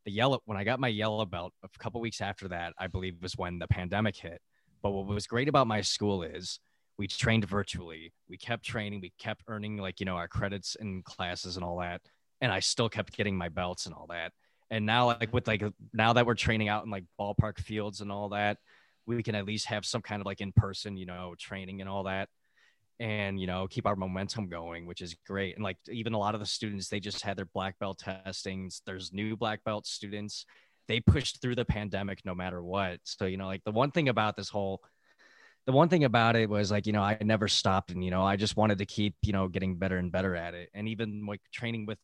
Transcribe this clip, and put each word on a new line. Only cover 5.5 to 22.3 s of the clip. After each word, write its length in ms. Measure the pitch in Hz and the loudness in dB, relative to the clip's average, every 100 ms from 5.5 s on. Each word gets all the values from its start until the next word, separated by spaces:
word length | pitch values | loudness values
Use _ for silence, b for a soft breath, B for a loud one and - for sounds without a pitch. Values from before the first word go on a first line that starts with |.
| 143 113 | 6 4
my 140 | 107 | 2
school 420 | 95 - 104 98 | 0 0 2 2
is 360 | 82 80 92 - _ _ _ - | -2 -8 -10 -12 _ _ _ -8
we 100 | 101 | -6
trained 380 | - 117 113 98 | 2 4 4 4
virtually. 680 | 101 98 90 85 80 82 - - | 0 -2 -6 -8 -14 -16 -20 -20
We 80 | 92 | -12
kept 280 | - 117 - | -6 -6 -4
training. 360 | 117 104 101 | -4 -4 -6
We 120 | 90 - | -10 -8
kept 240 | - 107 - | -8 -8 -8
earning, 300 | 107 104 104 | -6 -6 -4
like, 220 | 95 - | -6 -4
you 60 | 95 | -2
know, 100 | 87 | -2
our 120 | 85 | -4
credits 480 | - 101 101 - - | -2 -2 -4 -8 -6
and 240 | 107 92 | -6 -6
classes 540 | - - 90 90 90 92 | -8 -6 -4 -4 -6 -6
and 80 | 87 | -4
all 140 | 87 | -4
that. 220 | 87 90 - _ _ _ | -4 -8 -12 _ _ _
And 100 | 127 | 0
I 80 | 95 | 2
still 300 | - - 117 | 0 2 0
kept 260 | 113 98 - | 0 -4 -2
getting 220 | 104 95 | 0 0
my 120 | 85 | -2
belts 360 | 78 90 90 92 | -4 -4 -4 -10
and 80 | 78 | -12
all 120 | 80 | -10
that. 240 | 85 85 - _ _ - | -8 -8 -12 _ _ -4
And 140 | 110 107 | 0 4
now, 220 | 120 123 | 6 4
like, 260 | 117 113 | 4 0
with, 140 | 120 - | 0 2
like, 160 | 107 104 - 104 | 0 0 -4 -4
now 200 | 110 113 | 4 6
that 120 | 120 120 | 8 6
we're 100 | 113 | 4
training 340 | - 110 104 | 2 2 2
out 160 | 107 110 | 0 -2
in, 40 | |
like, 140 | 98 90 - | -8 -8 -4
ballpark 400 | 101 101 107 95 | 0 2 2 -2
fields 420 | - 107 104 98 | -6 -4 -4 -6
and 100 | 104 | -6
all 180 | 101 104 | -6 -2
that, 280 | 101 104 104 b b b b - | 2 2 0 b b b b -4
we 160 | 117 | -2
can 140 | 113 107 | 0 -2
at 100 | 98 | -2
least 220 | 107 - | -4 -2
have 180 | 107 - | -2 -2
some 160 | 117 | -4
kind 200 | - 104 | -2 -4
of, 40 | 98 | -4
like, 160 | 98 | -4
in-person, 560 | 101 - 98 95 104 95 | 2 4 2 -2 -6 -6
you 80 | 90 | -8
know, 300 | 90 90 87 | -8 -10 -12
training 440 | - 98 95 98 | -10 -10 -8 -8
and 80 | 95 | -4
all 140 | 98 | -4
that. 260 | 95 95 101 | -2 -2 -4